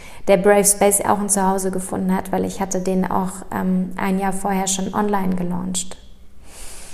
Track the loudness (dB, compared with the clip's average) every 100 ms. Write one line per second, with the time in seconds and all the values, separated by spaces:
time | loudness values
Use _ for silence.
0 | -12 -4 4 6 6 6 6 4 4 4
1 | 2 0 2 2 2 2 -2 -4 -4 -2
2 | 0 0 0 -2 -2 -2 -4 -2 0 0
3 | 2 0 -2 -6 -6 -2 0 0 0 -2
4 | -2 0 0 0 0 0 0 -2 -2 0
5 | 0 2 0 0 0 -2 -2 -4 -6 -8
6 | -14 -18 -18 -16 -16 -14 -12 -12 -10